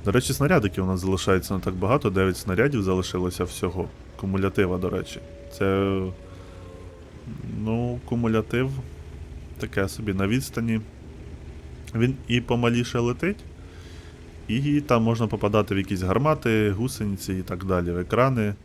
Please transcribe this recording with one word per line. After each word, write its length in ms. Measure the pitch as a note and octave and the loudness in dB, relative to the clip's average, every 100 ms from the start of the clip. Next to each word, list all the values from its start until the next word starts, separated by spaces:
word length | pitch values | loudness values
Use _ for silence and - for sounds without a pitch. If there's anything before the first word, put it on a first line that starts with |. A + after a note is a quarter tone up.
До 80 | G#2 | 4
речі, 200 | A#2+ - | 2 2
снарядики 480 | C3+ C#3+ E3+ G2+ F#2 | 2 4 4 4 0
у 60 | F#2 | 0
нас 140 | F#2 | 2
залишається 540 | F#2+ F#2+ - F#2+ - | 2 2 4 2 2
не 60 | F#2+ | -2
так 140 | G2 | -2
багато, 360 | F#2 G2 C#3+ A2+ | 0 2 4 4
дев'ять 260 | F#2+ F#2+ F#2 | 4 2 2
снарядів 460 | - F#2 C#3 C3 | 0 2 2 2
залишилося 640 | F#2+ F#2 F#2 F#2 F2+ - | 2 0 0 -2 -2 -2
всього, 440 | F2 - F2+ F2+ E2 - - - | -4 -2 -4 -2 -6 -8 -18 -8
кумулятива, 640 | F#2+ F#2+ F#2+ G2 F#2 F2+ | -2 0 2 2 2 2
до 120 | F#2 | 0
речі. 300 | F2+ - - - - - | -2 -6 -10 -14 -16 -16
Це, 480 | - G2 G2 G2 F#2+ F#2+ F#2 - - - - - - - - - - - A2 A#2 A2 | -2 2 4 2 0 -2 -6 -14 -16 -16 -16 -16 -14 -16 -16 -18 -14 -12 -10 -8 -4
ну, 420 | A2 A#2 A#2+ A#2+ | -2 0 -2 -4
кумулятив 680 | - A#2+ A#2 A2 A2 A#2+ C3 C3+ B2 - - - - - - - | -2 0 4 2 2 0 0 -4 -8 -12 -14 -14 -14 -14 -14 -8
таке 300 | - - G2 | -4 0 -2
собі, 240 | - G#2+ | -2 -2
на 120 | F#2+ G2 | 0 2
відстані. 540 | B2 C3+ - A#2 A2+ G#2+ - - - - - - - - - - | 2 0 -4 0 -2 -2 -16 -16 -16 -14 -14 -14 -14 -14 -16 -6
Він 220 | A2+ A#2+ C3+ - | 2 2 0 0
і 120 | A#2+ | 0
помаліше 580 | A#2+ A#2+ A#2+ A#2+ A#2+ B2 | 2 2 4 4 2 0
летить, 460 | A#2+ A#2+ E3+ G#3 - - - - - - - - - - - | 0 0 -2 -2 -10 -16 -16 -16 -16 -16 -16 -18 -18 -14 -2
і 320 | A2+ C#3+ D3 | 0 4 2
там 220 | C#3+ A#2+ | 4 4
можна 240 | A2+ A#2 A2 | 6 4 0
попадати 480 | G#2 G#2 G#2+ G2+ | 2 4 4 4
в 40 | G2 | 0
якісь 240 | F2+ F#2+ | 0 0
гармати, 680 | F#2 G2+ D3 D3+ A#2+ A2 G#2 | 2 4 4 2 4 4 4
гусениці 640 | G2 B2+ - G#2 G2 - | 2 -2 -2 -2 -2 -2
і 80 | F#2 | -4
так 220 | F2+ F2+ | -4 -6
далі, 260 | F#2+ F#2 F2 | 0 2 2
в 80 | F2 | -2
екрани. 560 | F2+ A2 C3+ B2 G#2 G2+ | 0 4 4 4 0 -2